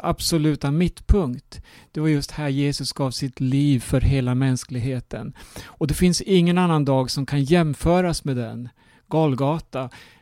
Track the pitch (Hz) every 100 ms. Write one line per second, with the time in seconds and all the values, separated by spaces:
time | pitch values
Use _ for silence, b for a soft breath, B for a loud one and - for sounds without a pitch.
0 | 170 165 - 165 151 143 143 147 175 -
1 | - 208 156 123 - - B B B -
2 | 156 151 135 - 147 135 143 139 135 -
3 | 139 120 139 - 131 139 143 135 - 135
4 | 127 139 123 127 135 127 - 127 120 127
5 | - - - B B B B B 151 156
6 | 185 165 - 185 170 180 180 160 143 135
7 | 127 - 135 143 135 175 156 135 165 180
8 | 180 160 151 123 117 113 123 b b b
9 | _ 156 156 127 139 160 - 131 127 B
10 | B B